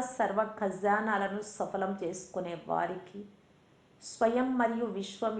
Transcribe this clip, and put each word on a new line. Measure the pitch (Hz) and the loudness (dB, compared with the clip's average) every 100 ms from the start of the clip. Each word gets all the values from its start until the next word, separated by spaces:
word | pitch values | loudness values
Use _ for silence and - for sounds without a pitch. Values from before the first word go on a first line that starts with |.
సర్వ | 254 - 202 202 214 - | 4 2 2 2 0 0
ఖజానాలను | 202 175 202 208 220 202 196 202 | -2 2 4 4 4 2 2 -2
సఫలం | 208 - 180 190 190 202 | -6 -4 -4 0 -2 -2
చేసుకునే | 165 190 - 185 175 165 160 | -4 -4 -6 -6 -4 -6 -2
వారికి, | 165 175 185 - 202 208 - _ - _ - _ - | 0 0 -2 -10 -14 -14 -18 _ -20 _ -20 _ -20
స్వయం | - - 226 247 262 254 | -16 2 4 4 2 4
మరియు | 226 226 226 | 2 2 -2
విశ్వం | 190 196 - 226 | -2 -6 -2 -2